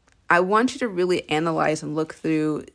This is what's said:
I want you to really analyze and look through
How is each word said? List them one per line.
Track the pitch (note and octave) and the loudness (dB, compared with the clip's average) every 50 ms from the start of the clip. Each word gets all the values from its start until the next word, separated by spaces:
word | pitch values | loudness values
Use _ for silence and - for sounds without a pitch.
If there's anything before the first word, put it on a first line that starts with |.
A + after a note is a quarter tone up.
| _ _ _ _ _ - | _ _ _ _ _ 2
I | E3 F3 | 2 4
want | F#3 F#3 G#3 G#3+ A#3+ B3+ - | 4 4 4 2 2 2 -2
you | - | -4
to | B3+ A#3 | -6 -4
really | F#3+ F3 F3+ F3+ F3+ D#3 - - | -2 -2 0 0 0 -2 -2 -2
analyze | D3+ D3+ D#3+ E3+ D#3+ D#3 D#3 D3+ D#3 D3+ | -2 -2 0 0 0 0 0 0 0 -2
and | D3+ D3 D3+ | -4 -6 -4
look | D#3 D#3 D#3+ - | -4 -4 -6 -6
through | - - D#3+ D#3+ D#3 D#3 D#3 D3+ D3 - - _ | -8 -4 -2 0 0 0 -2 -4 -4 -8 -12 _